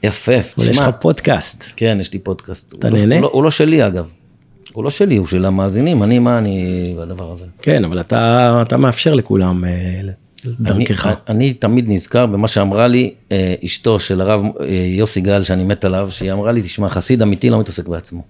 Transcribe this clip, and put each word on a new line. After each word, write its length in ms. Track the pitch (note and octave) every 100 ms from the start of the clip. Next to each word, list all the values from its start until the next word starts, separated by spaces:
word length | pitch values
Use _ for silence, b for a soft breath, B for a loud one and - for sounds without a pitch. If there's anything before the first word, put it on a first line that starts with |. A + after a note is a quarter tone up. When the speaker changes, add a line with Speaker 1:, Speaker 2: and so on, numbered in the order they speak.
Speaker 1:
יפה, 280 | G#2+ G#2 -
Speaker 2:
אבל 340 | B2 - - A#2
יש 40 |
Speaker 1:
תשמע. 180 | A#2+ C3+
Speaker 2:
לך 80 | A2+
פודקאסט. 640 | E3 D3 - C3 - - - -
Speaker 1:
כן, 220 | A2+ G#2
יש 120 | F#2
לי 60 | G2
פודקאסט. 540 | F#2 F#2 - F#2 - -
Speaker 2:
אתה 80 | A#2
Speaker 1:
הוא 80 | A2
לא, 40 |
Speaker 2:
נהנה? 140 | G#2 D3+
Speaker 1:
הוא 60 |
לא, 60 | -
הוא 100 | B2+
לא 80 | D3+
שלי, 360 | D3+ D3+ D#3+ A2
אגב. 180 | F2+ E2 - _ _ _ _ -
הוא 100 | A2+
לא 60 | A#2+
שלי, 280 | C#3+ G3+ A#2+
הוא 100 | E2+
של 180 | F2+ F#2
המאזינים, 580 | F#2+ G2 G2 D3 D#3
אני, 160 | G#2 A#2+
מה 180 | A#2+ A#2+
אני 460 | G#2+ F#2+ F2+ F2+ F2 E2+
בדבר 340 | E2 F2+ F2
הזה? 140 | F2 F2 -
Speaker 2:
כן, 240 | - D3+ F2+
אבל 140 | F2+
אתה, 600 | E2+ A#2 A#2 A#2 B2 A#2+ A#2
אתה 100 | B2
מאפשר 360 | C3+ A#2 -
לכולם, 520 | D3 A2+ G2+ F#2 F2+ F2+
אה, 40 |
Speaker 1:
אני, 840 | F2 F2+ F#2 G2 F#2+ _ - B2+ A#2+
Speaker 2:
דרכך. 480 | A2 G2 A#2+ G2 F#2+ - -
Speaker 1:
אני 240 | A2 C3+
תמיד 320 | A#2+ A2 A#2+ A#2
נזכר 380 | G2 - A#2+ B2
במה 220 | G2 G#2+
שאמרה 400 | G#2+ G2+ G2+ A#2+
לי, 260 | B2 B2+ - _
אה, 240 | G2 F#2 F2+ F2+
אשתו 340 | - - G#2+
של 220 | - F#2+
הרב, 220 | F#2+ G#2+ G2+ -
אה, 40 | C#2 F#2 F2+ F#2
יוסי 240 | G#2+ -
גל, 220 | F#2+ G2+
שאני 200 | F#2 F#2
מת 220 | F#2 G2 G2
עליו, 220 | F#2 G2
שהיא 200 | F2+ F#2+
אמרה 200 | G2 G2+
לי, 100 | A#2+
"תשמע, 280 | F#2 - G2+
חסיד 320 | F#2 F2 B2+
אמיתי 280 | G#2+ G2 B2
לא 100 | A2+
מתעסק 280 | G#2+ - F2
בעצמו." 340 | E2+ - F2 -